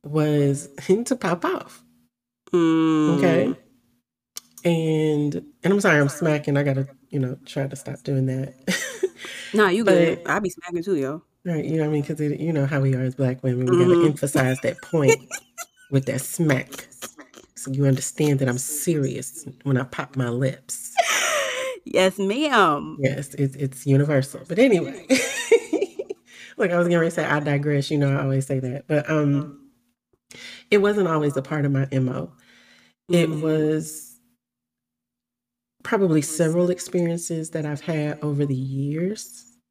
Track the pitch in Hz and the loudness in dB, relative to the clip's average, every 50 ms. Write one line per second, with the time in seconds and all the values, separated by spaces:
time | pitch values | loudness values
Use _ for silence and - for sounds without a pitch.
0 | _ 147 147 156 151 151 151 147 143 139 139 139 - - - - - - 185 214 | _ -4 -2 0 2 2 2 2 2 2 0 -2 -6 -14 -16 -18 0 0 2 2
1 | 240 - 269 240 - 185 165 175 - - 185 - - - - - _ _ _ _ | 2 -2 -4 -2 0 -4 -2 -2 -2 -4 -4 -4 -6 -12 -20 -20 _ _ _ _
2 | _ _ _ _ _ _ _ _ _ - - 180 170 165 160 160 160 160 160 156 | _ _ _ _ _ _ _ _ _ -2 0 2 4 4 4 4 4 4 4 4
3 | 151 151 165 147 139 175 - - - 117 - - _ _ _ _ _ _ _ _ | 4 2 2 4 4 4 4 4 2 0 -4 -6 _ _ _ _ _ _ _ _
4 | _ _ _ _ _ _ _ - _ _ _ - - 175 170 165 160 160 156 156 | _ _ _ _ _ _ _ -20 _ _ _ -4 0 0 2 2 2 2 2 2
5 | 156 156 151 147 147 147 147 175 - - _ _ - 165 202 202 202 202 160 147 | 2 2 2 2 0 -2 -2 -6 -10 -12 _ _ 0 2 2 4 4 4 4 4
6 | 143 139 - - - 160 151 147 147 - 143 143 143 147 135 135 135 135 - _ | 4 2 0 0 0 0 0 0 0 0 0 0 2 0 0 -2 -4 -6 -8 _
7 | _ _ - 147 131 123 131 - - - - 143 139 135 139 139 - - 135 - | _ _ -4 -4 -4 -4 -6 -10 -14 -10 -6 -6 -6 -6 -8 -12 -12 -12 -14 -10
8 | _ - 143 135 131 131 131 131 135 135 - _ _ - 180 - - 523 508 440 | _ -4 -2 0 0 0 -2 -4 -6 -8 -12 _ _ -4 -4 -4 -4 -8 -8 -6
9 | - 370 - - - - - - - - - 208 214 190 175 214 233 202 - 175 | -6 -6 -6 -10 -18 -16 -16 -16 -14 -4 2 2 4 4 4 2 4 4 6 6
10 | 170 165 - - - - 143 170 214 185 - - - 180 175 175 165 202 196 151 | 6 4 2 -2 -4 -2 -2 -2 -2 -4 -8 -8 -10 -8 -6 -6 -2 -2 -2 0
11 | 135 131 147 165 _ _ _ _ _ 180 170 151 - - 156 160 156 151 151 147 | 0 -2 -4 -8 _ _ _ _ _ -4 -4 -4 -2 -2 -2 -2 0 0 0 -2
12 | 143 - 165 147 151 147 147 - 147 165 165 151 139 139 156 139 135 135 131 127 | -2 -4 -4 -4 -2 -2 -2 -2 -2 -2 0 0 0 0 0 0 2 2 0 0
13 | 131 127 127 - 139 127 127 131 - 131 123 123 127 127 127 - 180 180 180 170 | -2 -4 -2 0 0 0 0 0 -2 -2 -2 0 2 2 4 4 6 6 6 6
14 | 170 160 147 139 - 143 - 143 131 127 131 131 - 117 - - - - - 165 | 6 4 2 0 -4 -2 2 2 2 2 2 0 -2 -4 -4 -4 -10 -2 0 2
15 | 147 135 453 - - - - 762 - _ _ - - _ _ _ _ _ 139 135 | 4 4 4 4 0 -12 -14 -14 -14 _ _ -20 -20 _ _ _ _ _ 0 0
16 | 135 127 123 127 - - - - 170 156 139 127 123 - - - - - - - | 0 0 -4 -4 -6 -8 -4 0 2 2 2 0 -2 -8 -14 -16 -16 -18 -18 -18
17 | - - - - - _ - - - _ _ - - 139 135 135 143 139 131 127 | -18 -18 -18 -20 -20 _ -20 -20 -20 _ _ -14 -8 -6 -2 2 4 4 2 2
18 | - - - - 156 151 143 135 139 127 120 123 - - - - - - 165 151 | 0 -6 -2 0 2 2 2 2 2 0 0 -2 -4 -6 -6 -4 -2 -2 0 0
19 | 135 135 127 - 131 - - - - 139 - _ _ 143 135 123 - 131 - - | 0 -2 -4 -6 -10 -12 -14 -14 -16 -16 -18 _ _ 0 0 0 0 -2 -6 -8
20 | 143 - - 135 127 120 117 123 135 131 135 - _ - - - - - - - | -10 -6 -4 -4 -2 -2 -2 0 -2 -2 -2 -6 _ -14 -14 -12 -12 -8 -2 -2
21 | 679 - - - - 679 640 587 554 539 508 508 523 523 508 427 _ - - - | 0 0 0 -2 -2 -2 -2 -2 -2 -4 -6 -6 -6 -8 -8 -10 _ -4 0 2
22 | 185 190 190 - 196 196 208 262 311 302 269 226 196 165 147 147 156 151 160 156 | 2 2 2 0 -2 -2 0 0 0 2 4 4 4 4 2 0 -4 -8 -8 -2
23 | 139 131 139 139 143 - - - 143 135 135 139 143 135 - - - 139 135 135 | -2 -2 -2 -2 -8 -10 -4 -2 -2 -2 -2 -4 -6 -6 -6 -6 0 2 4 4
24 | 143 147 151 135 131 - - - - - 165 190 247 269 214 170 156 131 - - | 4 4 2 0 0 -2 -8 -16 -10 -6 2 4 4 6 6 2 2 -2 -8 -14
25 | - - 262 254 - - - - - - 440 - - - - - 427 - - - | -2 0 0 0 0 -2 -6 -8 2 4 4 4 4 0 -2 -2 -2 -4 -6 -12
26 | - - - _ _ _ - - - - - - 220 180 175 175 175 175 175 170 | -12 -12 -12 _ _ _ -20 -20 -20 -20 -4 -2 0 2 2 2 2 4 4 4
27 | 165 170 165 - 156 - 147 151 147 151 143 143 143 151 147 143 139 - 156 143 | 2 2 0 -2 -2 0 0 0 0 0 0 0 0 2 0 0 0 0 0 2
28 | 143 139 139 139 143 135 135 135 135 - 139 131 127 127 123 143 - _ 156 147 | 2 2 2 0 0 0 0 -2 -2 -2 -4 -4 -2 -4 -6 -8 -6 _ -2 -2
29 | 143 - 156 156 151 143 143 139 151 - - - - _ _ _ _ _ _ _ | 0 0 0 0 2 2 0 0 -2 -4 -12 -20 -20 _ _ _ _ _ _ _
30 | _ _ _ _ _ _ - - - - - - - _ - 208 196 208 208 208 | _ _ _ _ _ _ -20 -20 -18 -18 -20 -20 -4 _ 2 4 4 4 2 2
31 | 190 170 160 156 151 147 143 139 131 - 160 151 143 143 139 135 135 135 - 135 | 2 2 2 2 2 0 0 -2 -4 -4 -2 -2 0 0 0 0 -2 0 0 -2
32 | 131 127 127 - - - - _ _ _ _ _ _ _ _ _ _ _ _ _ | 0 0 -2 -6 -8 -10 -14 _ _ _ _ _ _ _ _ _ _ _ _ _
33 | _ - 175 175 165 160 160 151 156 156 156 156 151 151 156 156 156 - - - | _ 0 2 2 2 2 0 -2 -2 0 0 2 2 2 0 -2 -4 -6 -12 -16
34 | - - - _ _ _ _ _ _ _ _ _ _ _ _ _ _ _ _ _ | -16 -18 -20 _ _ _ _ _ _ _ _ _ _ _ _ _ _ _ _ _
35 | _ _ _ _ _ _ _ _ _ _ _ _ _ _ _ _ _ - - 208 | _ _ _ _ _ _ _ _ _ _ _ _ _ _ _ _ _ -2 0 2
36 | 196 180 156 156 143 - - - 170 160 160 175 180 180 180 - - - - 180 | 2 4 4 2 0 -2 -2 0 0 2 2 2 2 2 0 -2 -6 -4 -2 0
37 | 175 170 170 170 170 - 170 160 160 160 - 165 151 151 147 143 - - 160 156 | 0 0 -2 -4 -4 -6 -6 -6 -6 -6 -6 -6 -6 -4 -6 -6 -6 -4 -2 -2
38 | 147 151 147 - - 147 143 143 147 143 139 127 135 131 135 135 139 143 147 156 | -2 -4 -4 -4 -4 -4 -2 -2 0 -2 -2 -4 -4 -6 -6 -6 -4 -4 -4 -4
39 | 175 185 214 220 - - - - - _ _ _ _ _ | -4 -4 -4 -6 -12 -18 -18 -20 -20 _ _ _ _ _